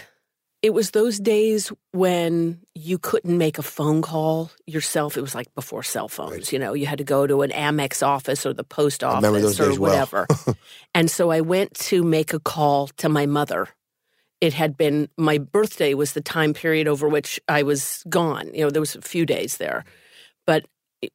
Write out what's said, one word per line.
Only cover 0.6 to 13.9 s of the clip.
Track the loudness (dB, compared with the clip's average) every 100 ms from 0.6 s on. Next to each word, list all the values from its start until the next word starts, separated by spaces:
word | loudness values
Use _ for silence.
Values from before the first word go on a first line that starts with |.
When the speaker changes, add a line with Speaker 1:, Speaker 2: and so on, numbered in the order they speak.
Speaker 1:
it | 2 2
was | 2
those | 2 2 0
days | 2 4 4 2 -2 -12 _
when | 0 2 2 2 0 0 -4 _ -12
you | -6 -4
couldn't | -2 -2 0 0
make | 0 -2
a |
phone | -8 -4 0 0
call | 0 -2 0 0 -4 _ -8
yourself. | -6 -4 -2 -2 -4
It |
was, | -6
like, | -8 -10 -12
before | -12 -10
cell | -8 -6 -8
phones, | -10 -10
Speaker 2:
Right. | -8 -6
Speaker 1:
you | -4
know. | -4
You | -4 -4
had | -4
to |
go | 0 2 2
to | 2
an | 0
Amex | -2 0 0 -2 0 0
office | 0 -2 -4 -4
or |
the | -6 -6
post | 0 0 0
Speaker 2:
I | -2 2
remember | 4 4
Speaker 1:
office | 2 4
Speaker 2:
those | 2
Speaker 1:
or |
Speaker 2:
days | 4
well. | 2
Speaker 1:
whatever. | 2 2 -2 0
Speaker 2:
<laughs> | 0 0 -4 -6 -20 -2
Speaker 1:
And | 2 2
so | 2 2
I | 2
went | 2 0 0 -4 0
to | 2
make | 4 2 0
a | -2
call | -4 0 2 2 0 -2
to | 0
my | 2 2
mother. | 0 0 -2 -6 _ _